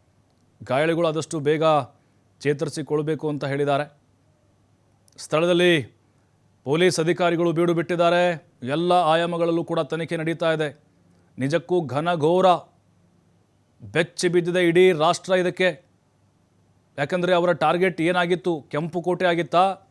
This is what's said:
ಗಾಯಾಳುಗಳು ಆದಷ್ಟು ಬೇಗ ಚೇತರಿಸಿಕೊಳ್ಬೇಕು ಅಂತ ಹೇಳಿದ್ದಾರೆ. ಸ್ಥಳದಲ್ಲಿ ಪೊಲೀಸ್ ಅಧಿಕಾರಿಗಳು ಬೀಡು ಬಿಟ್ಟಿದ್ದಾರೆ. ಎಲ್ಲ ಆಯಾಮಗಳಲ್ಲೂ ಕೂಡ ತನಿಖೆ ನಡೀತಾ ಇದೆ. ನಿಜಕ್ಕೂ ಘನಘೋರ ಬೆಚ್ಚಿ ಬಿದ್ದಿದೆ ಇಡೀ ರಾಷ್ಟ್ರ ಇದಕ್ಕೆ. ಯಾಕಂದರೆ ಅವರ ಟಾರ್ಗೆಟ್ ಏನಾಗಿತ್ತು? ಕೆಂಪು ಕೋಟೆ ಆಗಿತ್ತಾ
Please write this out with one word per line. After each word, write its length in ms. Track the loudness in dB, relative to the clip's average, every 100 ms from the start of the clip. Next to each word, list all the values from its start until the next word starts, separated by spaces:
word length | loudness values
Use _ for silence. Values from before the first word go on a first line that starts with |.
| _ _ _ _ _ _
ಗಾಯಾಳುಗಳು 440 | -4 0 0 0 0
ಆದಷ್ಟು 320 | -2 -6 -4
ಬೇಗ 240 | 0 2 2 2 0 _ _ _ _ _
ಚೇತರಿಸಿಕೊಳ್ಬೇಕು 880 | -4 -4 -6 -8 -4 -4 -2 -4 -4
ಅಂತ 160 | -6 -4
ಹೇಳಿದ್ದಾರೆ. 480 | -2 0 -2 -4 _ _ _ _ _ _ _ _ _ _ _ _ -20
ಸ್ಥಳದಲ್ಲಿ 840 | -4 0 2 4 4 2 -2 _ _ _ _ _ _ _
ಪೊಲೀಸ್ 360 | -4 2 2 2
ಅಧಿಕಾರಿಗಳು 520 | -2 0 0 2 0
ಬೀಡು 220 | 0 0
ಬಿಟ್ಟಿದ್ದಾರೆ. 720 | 0 -2 0 2 4 2 -2 -10 _
ಎಲ್ಲ 280 | -6 -4 2
ಆಯಾಮಗಳಲ್ಲೂ 720 | 2 4 2 0 -2 -2 -2
ಕೂಡ 160 | -2 -4
ತನಿಖೆ 380 | -4 -6 -6 -6
ನಡೀತಾ 360 | -4 -2 -2
ಇದೆ. 280 | 0 -4 -8 _ _ _ _ _ -6
ನಿಜಕ್ಕೂ 480 | -2 -2 0 -2 -2
ಘನಘೋರ 600 | -4 -2 0 2 4 4 2 -2 _ _ _ _ _ _ _ _ _ _ _
ಬೆಚ್ಚಿ 460 | -6 -4 -4 -4 -2
ಬಿದ್ದಿದೆ 400 | 0 0 0 2
ಇಡೀ 240 | 6 4
ರಾಷ್ಟ್ರ 420 | 4 0 0 0
ಇದಕ್ಕೆ. 520 | 0 0 0 -2 -2 _ _ _ _ _ _ _ _ _ _ _ -8
ಯಾಕಂದರೆ 360 | -4 -2 2
ಅವರ 180 | 2 2
ಟಾರ್ಗೆಟ್ 500 | 2 0 2 0 0
ಏನಾಗಿತ್ತು? 600 | -2 0 0 -2 -2 -6
ಕೆಂಪು 400 | -6 -6 -6 -6
ಕೋಟೆ 240 | -4 0 0
ಆಗಿತ್ತಾ 460 | 0 0 2 2 -2 _